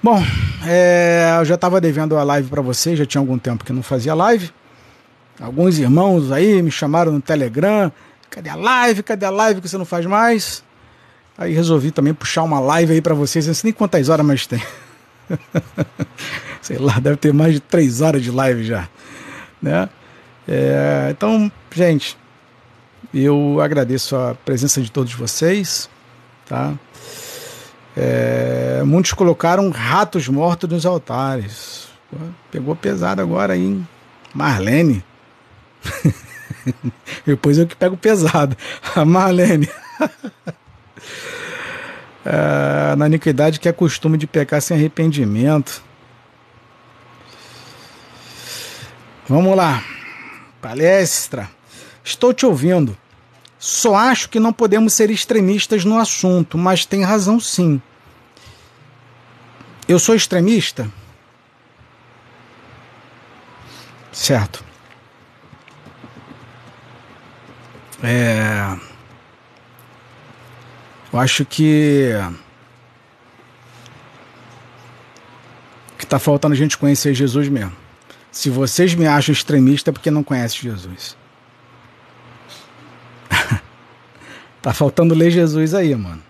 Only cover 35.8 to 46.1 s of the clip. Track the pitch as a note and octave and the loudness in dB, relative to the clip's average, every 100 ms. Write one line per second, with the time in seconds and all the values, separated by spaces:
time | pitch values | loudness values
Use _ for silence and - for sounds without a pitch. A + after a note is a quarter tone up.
35.8 | - - D3+ - - - - - - B2 | -14 -2 -2 -2 -10 -20 -18 -10 -10 -8
36.8 | B2+ - - - - C#3 C#3+ D3 E3+ - | -8 -10 -16 -8 -2 0 2 2 2 0
37.8 | F#3 F#3 A3 G#3+ D#3+ D#3+ C#3+ B2 - - | -2 0 0 2 2 2 0 -4 -10 -14
38.8 | - - D#3 F3+ F#3+ F3+ F3+ E3 D3+ - | -6 0 2 4 4 2 4 4 0 -4
39.8 | - - D4+ - B3 _ - E3 _ - | -20 -6 -6 -6 -18 _ -16 -16 _ -20
40.8 | _ - - - - - - - - - | _ -20 -18 -16 -14 -14 -14 -14 -14 -14
41.8 | - - - - - D3+ D3+ C#3+ C#3+ C#3+ | -16 -18 -20 -14 -4 -2 0 0 0 0
42.8 | D3 C#3+ D3+ D#3+ D#3+ C3+ D3+ D#3 F3 E3+ | 0 0 2 2 0 2 0 0 -2 0
43.8 | E3+ - D#3+ D#3 D3+ D#3+ C#3+ D3 - E3 | 0 0 0 0 0 -2 -2 -2 0 0
44.8 | D3+ - E3 D3 A2+ G#2 C3+ D3+ C3+ - | 0 2 0 0 0 2 2 2 -2 -10
45.8 | - _ _ | -18 _ _